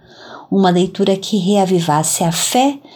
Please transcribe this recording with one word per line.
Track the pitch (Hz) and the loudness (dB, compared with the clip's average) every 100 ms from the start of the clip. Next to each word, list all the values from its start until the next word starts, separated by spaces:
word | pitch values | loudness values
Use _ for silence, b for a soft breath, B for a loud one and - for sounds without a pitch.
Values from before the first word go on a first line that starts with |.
| B B B B - | B B B B -4
Uma | 196 190 | 2 2
leitura | 175 180 - 196 190 | 2 0 0 0 -2
que | - 214 | -2 -2
reavivasse | 175 208 185 185 170 151 160 - | 0 2 2 0 0 0 0 -2
a | 170 | -2
fé | 165 - 247 269 277 B | -2 0 2 0 -2 B